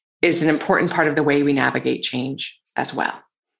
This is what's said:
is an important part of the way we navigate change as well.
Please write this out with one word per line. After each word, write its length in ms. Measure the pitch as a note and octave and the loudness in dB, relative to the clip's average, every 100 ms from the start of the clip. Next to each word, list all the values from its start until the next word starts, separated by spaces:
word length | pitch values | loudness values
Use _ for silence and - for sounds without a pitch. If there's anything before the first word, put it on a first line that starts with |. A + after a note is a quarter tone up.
| _ _ | _ _
is 220 | F3 E3 | 0 2
an 60 | D#3+ | 2
important 420 | D3+ - F#3 F3+ | 2 2 0 2
part 160 | F3 D#3 | 0 0
of 80 | |
the 80 | D3 | 2
way 220 | D3 C#3+ | 2 2
we 80 | C#3+ | 2
navigate 500 | C#3 C3 C3 C3 B2+ | 2 2 0 -2 -4
change 560 | - B2+ C3 C#3 - - _ | -4 -6 -6 -8 -12 -14 _
as 180 | - C3+ | -6 -6
well. 300 | C3+ - - - _ _ _ | -4 -6 -6 -16 _ _ _